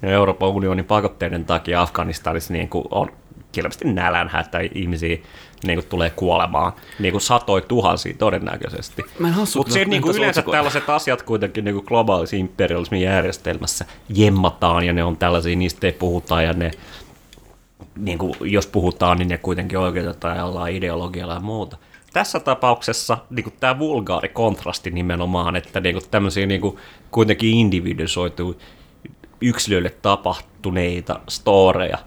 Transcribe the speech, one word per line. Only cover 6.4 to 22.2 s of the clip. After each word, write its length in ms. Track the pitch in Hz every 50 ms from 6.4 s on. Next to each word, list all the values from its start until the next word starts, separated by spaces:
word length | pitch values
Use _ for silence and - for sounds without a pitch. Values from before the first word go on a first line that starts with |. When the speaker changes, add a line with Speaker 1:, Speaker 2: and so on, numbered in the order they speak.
| 87 87 78 73 82 95 104 - - - - -
Speaker 1:
niinku 200 | 104 95 87 101
satoi 420 | - - 123 120 - - 101 95
tuhansia 520 | 92 - 120 123 104 90 87 87 - 87 87 -
todennäköisesti. 840 | - 110 92 90 92 - - - - - - - - - - - - - - -
Speaker 2:
Mä 80 | 170 170
en 60 | 170
hassua 260 | 190 214 202 - -
Speaker 1:
Mut 80 | 139 -
Speaker 2:
kyllä 120 | - 196 190
Speaker 1:
se, 20 |
niinku 220 | 185 202 165 135 160
Speaker 2:
näitä 100 | 185 214
Speaker 1:
yleensä 200 | 214 202 175 165
Speaker 2:
otsikoita. 180 | 151 - - 151
Speaker 1:
tällaiset 320 | 147 143 - 147 139 -
asiat 320 | 147 147 - - 127 120
kuitenkin 440 | - - 113 107 104 98 - 110 104
niinku 160 | 101 101 98
globaalissa 540 | 95 - 120 117 113 110 98 90 82 78 -
imperialismin 680 | 101 92 90 - - 98 87 85 85 85 82 - 92
järjestelmässä 840 | 90 92 98 95 87 92 - - - 85 85 87 - 82 - - - - - - - -
jemmataan, 760 | 107 95 107 104 98 98 92 87 - - - 87 85 85 87
ja 80 | 87 87
ne 100 | 87 85
on 140 | 87 85 80
tällaisia, 380 | - 87 87 85 82 85 87
niistä 320 | 90 90 87 - - - 92
ei 60 | 85
puhuta, 480 | - 90 90 87 87 - - 82 82
ja 120 | 82 82 82
ne, 180 | 87 85 82 80 - - - - - - - - - _ _ - - - - - _ _ _ _ _ - - - -
niinku, 380 | 101 98 90 82 92 90 73 -
jos 260 | - 90 101 101 95 -
puhutaan, 500 | - 104 87 90 87 - 95 87 87 90
niin 100 | 90 90
ne 100 | 87 87
kuitenkin 400 | - 92 90 90 90 95 - 92
oikeutetaan 580 | 92 90 87 90 87 85 87 - - 85 85 87
jollain 380 | 90 90 90 87 87 85 90
ideologialla 580 | 95 90 90 85 82 87 87 87 87 87 87 85
ja 60 | 85
muuta. 380 | 90 104 110 110 101 - - - _ _ - - _ - -
Tässä 260 | 165